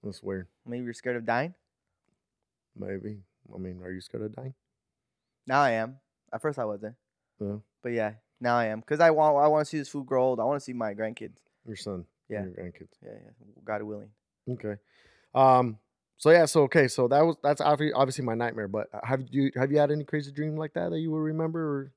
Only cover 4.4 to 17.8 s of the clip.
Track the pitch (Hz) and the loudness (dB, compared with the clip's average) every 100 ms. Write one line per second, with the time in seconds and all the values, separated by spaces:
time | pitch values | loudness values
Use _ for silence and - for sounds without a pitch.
4.4 | 131 131 _ _ _ _ _ _ _ _ | -16 -16 _ _ _ _ _ _ _ _
5.4 | - 135 139 113 113 135 _ _ _ 117 | -2 2 2 2 -2 -8 _ _ _ -6
6.4 | 156 139 110 104 107 120 _ _ _ _ | -6 -4 -6 -6 -10 -14 _ _ _ _
7.4 | 101 104 - _ 127 117 107 110 _ _ | -8 -8 -12 _ -6 -2 -2 -6 _ _
8.4 | 123 120 113 110 - 147 170 156 151 143 | 0 2 0 -4 -4 4 6 6 4 6
9.4 | 151 151 151 156 139 147 127 131 127 123 | 6 4 0 -6 -8 -10 -2 2 2 2
10.4 | 113 143 135 123 110 101 110 104 113 - | -2 -2 -6 -6 -6 -4 -6 -6 -16 -18
11.4 | _ _ 123 104 - 92 85 _ _ 107 | _ _ -16 -12 -8 -10 -10 _ _ -10
12.4 | 95 90 90 - 80 _ - 107 107 117 | -8 -10 -14 -14 -20 _ -20 -20 -20 _
13.4 | 101 110 104 107 107 104 104 _ _ _ | -20 _ -8 -8 -8 -12 -14 _ _ _
14.4 | - 123 107 104 _ _ _ _ _ 131 | -12 -8 -8 -10 _ _ _ _ _ 4
15.4 | 131 127 123 110 _ _ _ _ 151 170 | 6 6 4 -4 _ _ _ _ 6 8
16.4 | 156 160 139 165 131 - 123 139 165 151 | 8 4 4 4 4 2 4 6 4 2
17.4 | 143 143 151 147 | 0 2 2 2